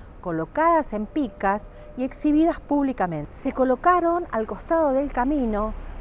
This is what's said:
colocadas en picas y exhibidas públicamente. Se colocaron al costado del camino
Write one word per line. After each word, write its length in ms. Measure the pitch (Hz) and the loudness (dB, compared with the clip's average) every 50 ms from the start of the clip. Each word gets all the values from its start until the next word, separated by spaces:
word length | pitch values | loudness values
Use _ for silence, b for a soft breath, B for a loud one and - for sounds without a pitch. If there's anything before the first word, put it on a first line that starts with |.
| B B B - | B B B -12
colocadas 720 | - 180 165 160 160 - - 294 320 339 339 311 285 - 214 | -8 -6 -4 -4 -4 -4 0 2 4 6 6 4 2 0 -4
en 140 | 208 214 - | -6 -6 -4
picas 600 | - 311 277 208 - - - 190 196 214 - - B B B B B 247 | -2 -2 -2 -2 -4 -2 0 0 0 0 -4 -10 B B B B B -4
y 60 | 254 | -4
exhibidas 560 | 254 - - - 302 294 302 320 339 302 - | -4 -6 -2 0 2 4 6 4 4 2 0
públicamente. 720 | - - 285 285 277 269 247 - 190 175 165 151 147 - - | -2 0 0 2 2 0 0 0 -2 -2 -2 -4 -6 -8 -12
Se 180 | - - 269 | -6 -6 -6
colocaron 760 | 254 - 254 262 254 247 - 349 359 349 339 339 339 359 349 - | 0 2 2 2 2 2 4 4 4 6 4 2 0 0 -2 -2
al 140 | - 220 220 | -2 -4 -2
costado 480 | - 208 - - - 330 330 320 285 262 | -4 -6 -10 -4 0 2 2 2 2 2
del 180 | 269 285 269 | 2 0 0
camino 640 | - 247 240 269 311 285 247 226 214 202 214 220 214 B B B B B | -2 -2 0 0 2 0 0 0 0 0 -2 -2 -4 B B B B B